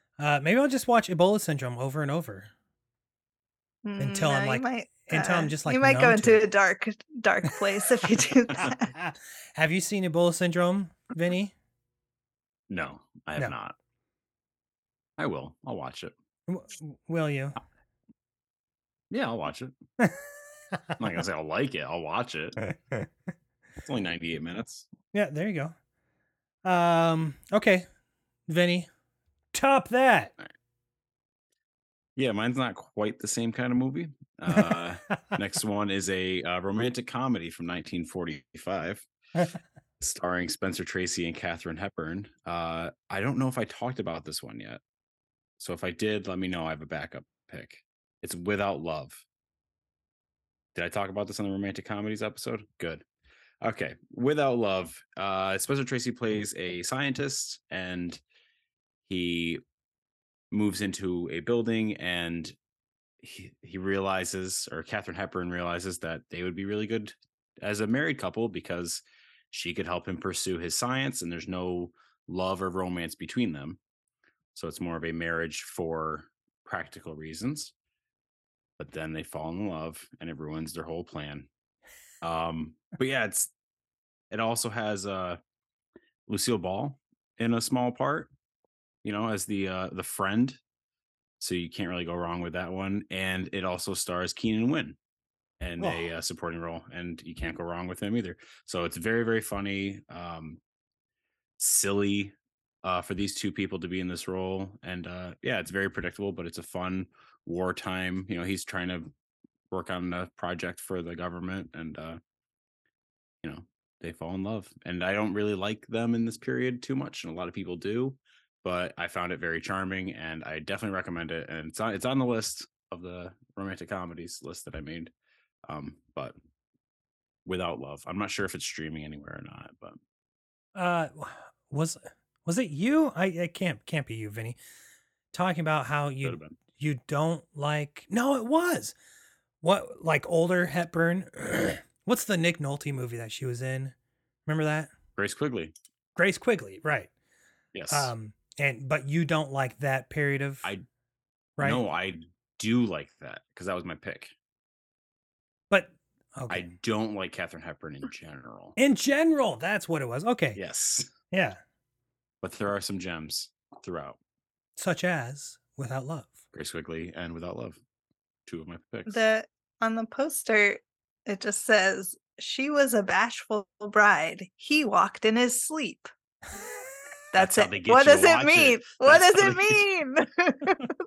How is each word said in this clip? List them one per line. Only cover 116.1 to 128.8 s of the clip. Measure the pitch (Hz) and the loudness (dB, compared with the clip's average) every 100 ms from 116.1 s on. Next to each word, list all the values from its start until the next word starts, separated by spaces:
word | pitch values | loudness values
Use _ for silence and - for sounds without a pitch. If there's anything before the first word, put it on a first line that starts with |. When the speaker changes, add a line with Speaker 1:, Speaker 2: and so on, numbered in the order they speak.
| 117 | 0
Speaker 3:
in | 117 | 0
this | 113 | -4
period | - 127 127 123 | -4 -2 -2 -4
too | - 135 | -4 -4
much, | 139 - | -6 -8
and | 87 | -10
a | 82 | -8
lot | 90 | -8
of | |
people | 95 90 87 | -8 -8 -6
do, | 98 113 135 135 _ _ _ _ | -4 -2 -2 -4 _ _ _ _
but | 95 90 90 - | -4 -2 -4 -4
I | 87 | -6
found | 92 87 | -4 -4
it | 90 | -4
very | 87 82 | -4 -4
charming, | - 95 95 95 92 | -4 -4 -2 -4 -6
and | - 80 80 | -8 -10 -8
I | - 78 | -8 -10
definitely | 78 98 107 95 | -6 -6 -4 -4
recommend | 92 85 82 | -4 -6 -6
it. | 82 - | -6 -8
And | 80 80 | -10 -10
it's | - | -6
on, | 110 | -4
it's | 101 127 | -2 -2
on | 135 | 0
the | 127 | 0
list | 113 107 - - _ - | 0 -2 -8 -14 _ -16
of | 87 | -14
the | 90 90 90 95 _ - | -12 -12 -12 -16 _ -10
romantic | 98 92 85 | -8 -8 -8
comedies | 98 87 85 82 - | -8 -8 -10 -12 -14
list | 69 82 - | -14 -14 -12
that | 78 | -12
I | |
made, | 73 82 82 _ _ _ _ _ - | -10 -12 -12 _ _ _ _ _ -12
um, | 76 71 73 _ - | -10 -10 -14 _ -10
but | 65 - _ _ _ _ _ _ _ _ _ _ - | -10 -12 _ _ _ _ _ _ _ _ _ _ -6
Without | 90 87 78 | -2 -2 -4
Love. | 69 73 - | -8 -12 -8
I'm | 92 | -6
not | 101 | -4
sure | - 95 | -4 -4
if | 90 | -4
it's | - | -8
streaming | - | -8